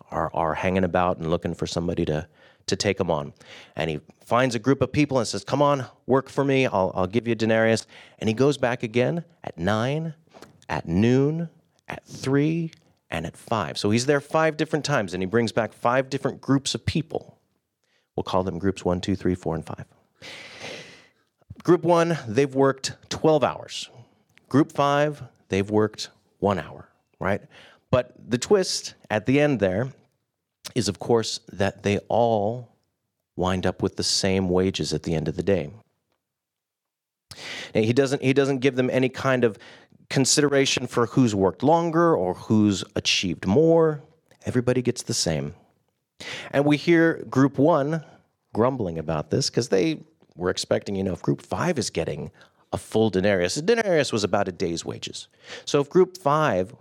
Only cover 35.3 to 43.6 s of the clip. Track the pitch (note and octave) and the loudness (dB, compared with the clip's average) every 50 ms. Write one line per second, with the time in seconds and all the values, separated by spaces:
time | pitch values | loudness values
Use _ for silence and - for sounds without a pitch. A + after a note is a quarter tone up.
35.3 | D#2 - F2 F#2 G2 F2 D2 D2+ G#2 A2 _ _ _ _ _ _ _ _ _ _ | -4 -4 -2 0 0 0 -2 -6 -12 -18 _ _ _ _ _ _ _ _ _ _
36.3 | _ _ _ _ _ _ _ _ _ _ _ _ _ _ _ _ _ _ _ _ | _ _ _ _ _ _ _ _ _ _ _ _ _ _ _ _ _ _ _ _
37.3 | - - - - - - - - - A2 A2 A2 A#2 C3 C#3 B2+ C#3 - - C3 | -20 -18 -14 -14 -12 -14 -12 -4 0 0 2 4 4 2 2 2 0 0 0 2
38.3 | C3+ C3+ C#3 C3+ C#3 B2+ A#2+ C#3 B2+ B2+ B2+ B2+ - C3 C3 B2+ - - - C3+ | 2 4 2 2 0 0 0 0 0 0 0 0 2 0 0 0 -2 -2 0 0
39.3 | C3 B2+ A#2+ A#2 G2+ - - - - - - _ _ _ _ _ - C#3 C3+ - | 2 2 2 0 0 -4 -12 -20 -20 -20 -20 _ _ _ _ _ 0 0 2 2
40.3 | - D3+ C#3+ C#3+ C#3+ C#3 C#3 C3 - - C3 A#2+ - B2 A#2+ A2 - C#3 C3 A#2 | 2 2 2 4 4 2 2 2 0 -4 -4 -4 -2 -2 -2 2 2 2 2 4
41.3 | G#2 G2 F#2+ F#2 E2+ - - C#3 D#3+ E3+ E3+ E3+ D#3 E3 E3+ E3+ D#3+ G2+ F2+ F2+ | 4 2 2 2 2 2 2 2 2 2 2 0 0 2 2 2 2 2 0 -2
42.3 | F2+ - - - A2+ G#2+ G#2 G#2 G2 F2+ - - _ - - - - - - F#2 | -4 -6 -2 0 2 4 4 4 2 0 -4 -6 _ -4 -2 -2 -2 0 -2 -2
43.3 | D#2+ - - F2+ G2 C#3 | -4 -4 -2 2 4 4